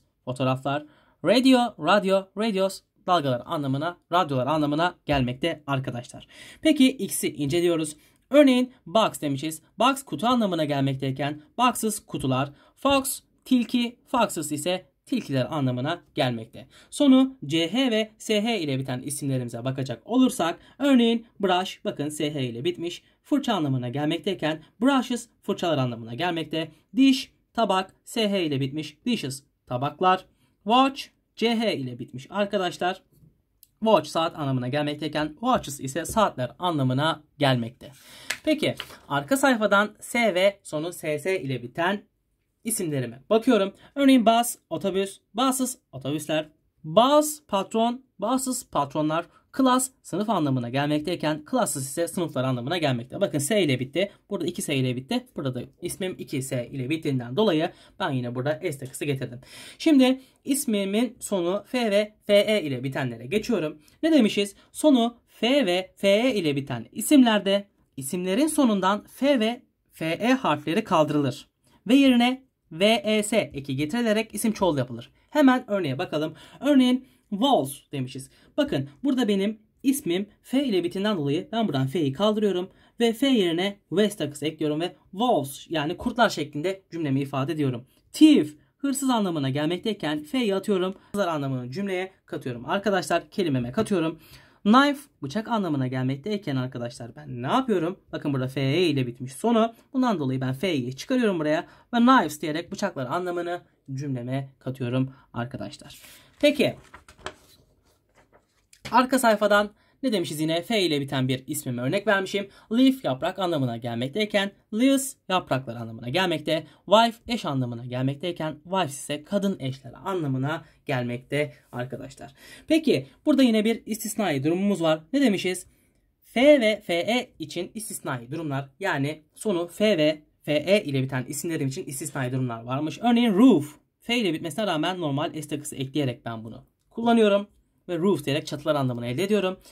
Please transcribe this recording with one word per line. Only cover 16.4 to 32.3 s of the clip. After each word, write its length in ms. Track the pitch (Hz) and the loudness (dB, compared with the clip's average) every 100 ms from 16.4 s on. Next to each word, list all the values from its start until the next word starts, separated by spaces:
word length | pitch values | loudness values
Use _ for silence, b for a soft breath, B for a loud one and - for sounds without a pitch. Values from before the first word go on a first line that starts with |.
| 113 107 - b b | -10 -18 -20 b b
Sonu 480 | - 285 262 262 - 143 | 2 6 6 6 0 -4
C 280 | 160 165 | -2 0
H 180 | 226 269 | 0 0
ve 200 | 214 220 _ | 0 -2 _
S 260 | - 214 | -2 0
H 160 | 220 220 | 0 -2
ile 200 | 151 131 | -2 -4
biten 220 | 135 127 | -4 -6
isimlerimize 640 | - 135 143 131 120 117 127 | -6 -6 -4 -2 -4 -6 -6
bakacak 360 | 135 131 117 - | -4 -6 -8 -2
olursak, 540 | 247 254 - 330 349 b b | 4 4 2 -2 -4 b b
örneğin 460 | 277 262 233 233 - _ | 2 4 4 2 -4 _
brush, 460 | 196 180 190 - - | 0 0 0 -6 -8
bakın 240 | - 147 | -6 -6
S 240 | 147 151 | -4 -4
H 100 | 147 | -2
ile 220 | 127 117 151 | -4 -4 -4
bitmiş, 380 | 175 170 - _ _ | -4 -8 -10 _ _
fırça 300 | _ 285 254 | _ -2 0
anlamına 360 | 196 147 131 123 | 0 0 -2 -2
gelmekteyken 720 | 131 151 170 202 185 156 156 B _ | -4 -2 -2 -4 -2 -4 -4 B _
brushes, 480 | 254 277 226 240 - _ | 2 2 0 -6 -8 _
fırçalar 360 | - 196 175 143 | -6 -4 0 0
anlamına 360 | 127 113 113 | 0 -4 -10
gelmekte. 580 | 120 175 165 151 160 160 b b 208 | -4 -4 -4 -4 -6 -6 b b 4
Dish, 360 | 269 262 - _ _ | 4 4 -2 _ _
tabak, 420 | - 214 190 190 _ | -2 2 0 0 _
S 260 | - 247 208 | -8 -2 0
H 140 | 196 160 | 0 0
ile 140 | 135 | 0
bitmiş, 380 | 135 151 151 - 240 | -2 -4 -10 -8 -4
dishes, 380 | 226 139 131 - _ _ | -2 -4 -8 -14 _ _
tabaklar. 580 | 123 143 147 185 185 - _ _ _ | -4 -4 0 2 2 -2 _ _ _
Watch, 400 | 202 247 269 269 - _ _ - | 2 4 4 0 -14 _ _ -4
C 240 | 226 226 | -2 0
H 160 | 226 156 | 0 -2
ile 240 | 127 120 | -6 -10
bitmiş 280 | 117 123 | -12 -14
arkadaşlar. 720 | - | -8